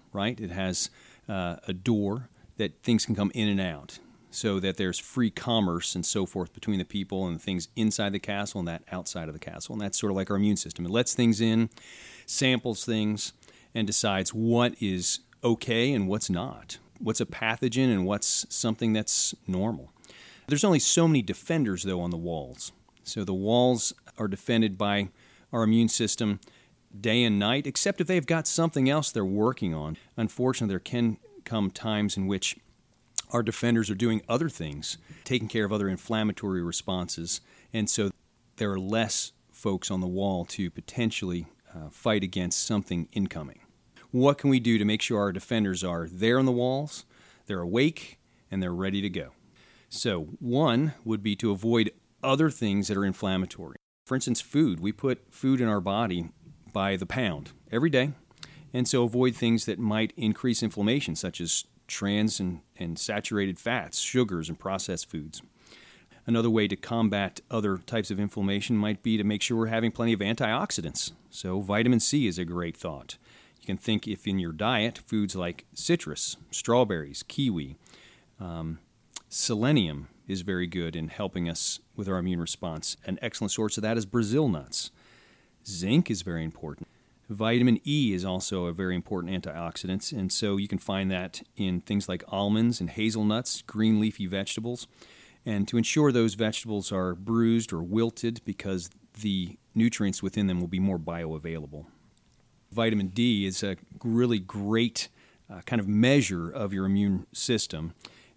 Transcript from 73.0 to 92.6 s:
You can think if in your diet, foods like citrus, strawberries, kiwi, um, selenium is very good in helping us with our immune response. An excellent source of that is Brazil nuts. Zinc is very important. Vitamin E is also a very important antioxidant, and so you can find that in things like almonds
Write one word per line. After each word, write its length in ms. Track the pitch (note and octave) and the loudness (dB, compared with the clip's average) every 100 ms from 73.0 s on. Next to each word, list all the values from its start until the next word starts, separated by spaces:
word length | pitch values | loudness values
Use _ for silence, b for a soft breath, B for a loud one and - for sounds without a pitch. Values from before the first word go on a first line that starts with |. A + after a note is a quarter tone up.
| - - b b b b | -12 -18 b b b b
You 80 | - | -8
can 120 | F#2+ | -6
think 280 | - G#2+ - | 0 0 -2
if 200 | F#2+ - | -6 -2
in 120 | G2 | -2
your 140 | E2+ | -2
diet, 460 | D#2 G#2+ A#2+ A2+ A#2 | -2 0 0 0 -4
foods 360 | - A2 G2+ | -4 -2 -2
like 300 | F#2+ F2 F2 - | -2 -4 -6 -12
citrus, 640 | - - E3+ - - - - - | -6 0 0 0 -6 -6 -8 -10
strawberries, 720 | - - A#2+ A2+ F2 C#2+ C#2 | -6 2 4 4 0 -4 -10
kiwi, 560 | - - C3+ F2 C#2 C#2 B B B B B - | -8 -2 0 0 -4 -10 B B B B B -14
um, 420 | F#2 E2 D#2+ D#2+ _ _ _ - - | -10 -6 -6 -8 _ _ _ -18 -10
selenium 800 | - - G#2+ B2 D3 F2 C#2+ C#2+ _ - | -4 -2 0 4 4 2 -2 -10 _ -8
is 160 | F#2+ | -6
very 240 | F2+ F#2 F2 | -2 -2 -2
good 280 | F2+ E2 | -2 -4
in 140 | E2 D#2+ | -4 -6
helping 400 | - G2 F#2 E2+ | -4 -6 -2 -4
us 320 | E2 - - _ - | -2 -4 -6 _ -8
with 120 | G2 | -4
our 100 | F#2 | -2
immune 220 | F2+ F2 | 0 -2
response. 580 | E2+ - F2 D#2+ - - - | -2 -6 -6 -6 -6 -8 -8
An 120 | F#2+ | -6
excellent 280 | A#2 - G#2 | -6 -4 -4
source 280 | - G#2+ A2 | -2 -2 -2
of 40 | |
that 140 | G#2+ A#2 | -2 -2
is 80 | |
Brazil 440 | G2 A#2+ G#2 C3 D3 | 0 0 2 2 2
nuts. 420 | D#2+ C2+ - - b b b b b b b - | 0 -4 -6 -6 b b b b b b b -12
Zinc 440 | F2+ F#2 D3 F3 | -4 2 4 4
is 100 | G2 | 0
very 220 | F2 E2 | -4 -4
important. 440 | D#2+ - D#2 C#2+ - b b b - | -4 -8 -12 -12 -14 b b b -12
Vitamin 500 | G#2 A2 A#2+ B2 A2+ - | -4 2 4 6 4 2
E 280 | D3 B2 | 2 2
is 100 | F#2 | 0
also 400 | F#2+ F#2 - F#2+ F2 | 0 -2 -2 -2 -2
a 60 | |
very 220 | E2+ F#2 | -2 -2
important 500 | F2+ - F#2+ F2 F#2 | -2 -2 -4 -4 -4
antioxidant, 680 | E2+ D2+ E2+ - F#2 F#2+ - | -6 -8 -8 -8 -6 -4 -4
and 200 | B2+ F#2+ | -4 -2
so 240 | - G#2 G2 | 0 0 0
you 100 | G2+ | -2
can 120 | F#2 | -4
find 320 | - G2 F#2+ | -2 -2 0
that 320 | F#2 F2+ - - - | -2 -4 -10 -12 -4
in 260 | F#2+ F2+ | -2 -2
things 260 | - G2+ G2 | 0 -2 -2
like 160 | F2+ - | -6 -4
almonds 520 | G2 G2+ G#2+ | -2 2 4